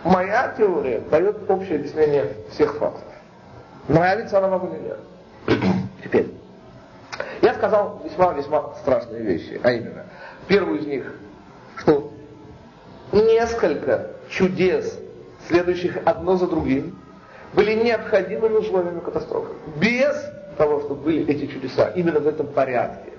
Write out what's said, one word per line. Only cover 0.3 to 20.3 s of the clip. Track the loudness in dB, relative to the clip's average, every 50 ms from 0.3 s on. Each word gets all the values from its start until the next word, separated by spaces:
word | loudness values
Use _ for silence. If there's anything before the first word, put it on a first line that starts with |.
| 2 0 0 0 2
теория | 2 2 4 4 2 0 0 -2 -2 0 2
даёт | 2 4 4 2 0 -2 -2 0
общее | 0 0 0 -2 -4
объяснение | -4 -4 -4 0 2 2 4 4 2 0 0 -6 -10 -14 -16
всех | 0 2 2 2 2
фактов. | -2 -4 -4 -4 -6 -16 -18 -20 -20 -20 -20 -20 -20 -20 -20 -20 -20 -20 -20 -20 -18 -2
Нравится | 2 4 4 6 4 2 0 -2 0 0
она | 2 2 2
вам | 0 0 -2
или | -4 -8 -8
нет? | -8 -10 -10 -12 -14 -20 -20 -20 -20 -20 -20 -10 -2
<clears throat> | 0 0 2 2 2 0 0 -2 -6 -10 -14 -8
Теперь. | 0 2 2 2 2 -6 -16 -20 -20 -20 -20 -20 -20 -20 -20 -20 -20 -20 -20 -16 -16 -10 -10 -10 -10 -2 2
Я | 2 2 2
сказал | 2 0 2 2 2 2 0 -6 -10 -12
весьма-весьма | -10 2 2 2 2 4 -2 -4 0 0 -2 -2 -2 -12 -6
страшные | 0 0 2 2 0 -4 -10 -6 -2
вещи, | -2 -2 -2 -4 -8 -10 0 2
а | 2
именно, | 2 2 -4 -8 -12 -14 -16 -16 -18 -18 -18 -18 -18 -18 0
первую | 2 2 2 4 2 -2 -4
из | -4
них, | -4 -6 -6 -6 -10 -14 -16 -18 -20 -20 -20 -20 -20 -20 -20 -20 -20 -18
что | -2 2 4 4 4 2 -4 -14 -16 -18 -20 -20 -20 -20 -20 -20 -20 -20 -20 -20 -20 -20 -20 -20 -20 -10 0 2
несколько | 4 6 6 6 4 2 0 -2 0 0 0 0 0 0 0 0 0 -2 -8 -12 -16 -16 -12
чудес, | -2 0 0 0 2 2 2 2 2 0 -2 -4 -8 -10 -14 -16 -18 -20 -20 -20 -20 -20 -6
следующих | 0 2 2 2 2 -2 -2 -2 -4 -4 0 0
одно | 0 0 0 0 0 2
за | 2 2
другим, | 0 0 -2 0 0 0 0 -2 -6 -12 -14 -20 -20 -20 -20 -20 -20 -20 -20 -20 -2 2
были | 2 4 4 4
необходимыми | 2 2 2 2 0 0 2 2 2 2 2 -2 0 0 2 2
условиями | 2 2 2 0 0 0 0 -4 -6
катастрофы. | -8 -4 -6 -6 -6 -2 -4 -4 -4 -4 -12 -14 -14 -12 -4
Без | 0 0 2 4 4 2 2 2 -2 -6 -10